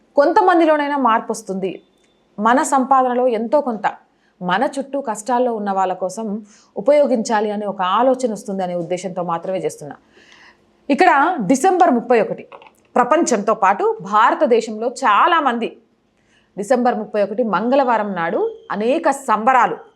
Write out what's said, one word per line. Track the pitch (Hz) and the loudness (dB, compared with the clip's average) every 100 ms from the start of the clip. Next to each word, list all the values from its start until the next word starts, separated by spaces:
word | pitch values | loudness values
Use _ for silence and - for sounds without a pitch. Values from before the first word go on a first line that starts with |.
| _ - | _ 2
కొంతమందిలోనైనా | 294 359 381 349 330 302 285 285 | 4 4 4 4 4 2 0 0
మార్పు | 247 226 226 | 2 2 0
వస్తుంది. | 214 - 190 185 - _ _ _ _ _ - | -8 -6 -6 -6 -8 _ _ _ _ _ -2
మన | 214 254 | 2 2
సంపాదనలో | 294 277 262 269 254 240 254 | 2 0 2 2 2 2 0
ఎంతో | 220 226 294 | 0 0 0
కొంత | 254 214 - - _ _ _ _ | 0 -4 -6 -8 _ _ _ _
మన | 180 196 277 277 | -4 0 -2 -4
చుట్టూ | 277 277 | -6 -6
కష్టాల్లో | 262 208 214 240 247 226 | -6 -8 -2 0 0 -2
ఉన్న | 202 | -4
వాళ్ళ | 190 190 | -2 -2
కోసం | 185 185 185 226 208 208 _ _ - | -2 -6 -6 -8 -8 -10 _ _ -4
ఉపయోగించాలి | 208 294 277 240 214 220 214 | 2 4 4 0 0 -2 -2
అనే | 208 208 | -4 -6
ఒక | 202 | -4
ఆలోచన | 180 202 262 254 254 | -2 2 2 2 -2
వస్తుంది | 202 - 190 | -6 -8 -6
అనే | 180 175 | -4 -4
ఉద్దేశంతో | 165 180 190 180 | -4 -6 -6 -6
మాత్రమే | 175 165 175 190 | -4 -4 -4 -4
చేస్తున్నా. | 156 - 147 - _ _ _ - - _ _ _ - | -6 -8 -16 -18 _ _ _ -20 -20 _ _ _ -4
ఇక్కడ | 277 359 294 302 359 | 2 4 4 2 0
డిసెంబర్ | 180 - 381 370 349 | 0 2 2 4 4
ముప్పై | 247 - 240 | 2 2 2
ఒకటి | 185 - - - - _ _ - | 2 -4 -12 -20 -20 _ _ 0
ప్రపంచంతో | - 311 330 214 202 | 2 2 2 0 0
పాటు | 214 190 202 415 427 | 0 2 2 0 -4
భారతదేశంలో | 180 214 247 330 302 226 233 214 233 | -2 2 2 2 2 2 0 -6 -8
చాలామంది | 240 247 208 311 339 285 240 190 - _ _ _ _ _ _ _ - | -2 0 2 4 2 0 -2 -6 -10 _ _ _ _ _ _ _ -12
డిసెంబర్ | 202 254 240 214 | -2 2 2 -2
ముప్పై | 208 214 | -4 -2
ఒకటి | 196 208 | -2 -2
మంగళవారం | 226 185 226 277 254 226 208 185 | -2 -2 0 0 2 0 -2 -4
నాడు | 170 226 440 440 - | -4 -2 -4 -6 -10
అనేక | 190 226 302 320 | -6 -2 0 0
సంబరాలు, | 277 - 214 226 254 202 - - | -4 -2 0 2 2 2 -2 -12